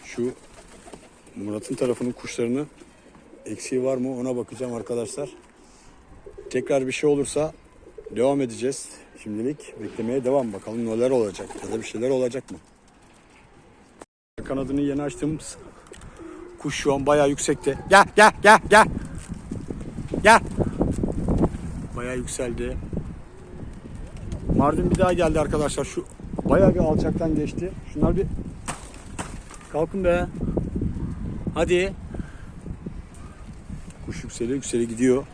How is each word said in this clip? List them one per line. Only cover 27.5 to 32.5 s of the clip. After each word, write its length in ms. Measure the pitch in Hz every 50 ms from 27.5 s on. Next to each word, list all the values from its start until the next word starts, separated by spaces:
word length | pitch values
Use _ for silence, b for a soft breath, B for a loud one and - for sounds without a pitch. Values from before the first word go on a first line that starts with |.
| - - 170 190 190 - - - -
Şunlar 220 | - - - 180
bir 100 | - - - - - - - - - - - - - - - - - - - - - - - - - - - - - - -
kalkın 320 | - 147 165 165 - 196 180
be. 220 | 175 170 175 175 175 - - - - - - - - - - - - - - - - - - - - - - - - -
Hadi. 400 | 156 170 160 180 175 185 196 185 - - - B B B B B B B B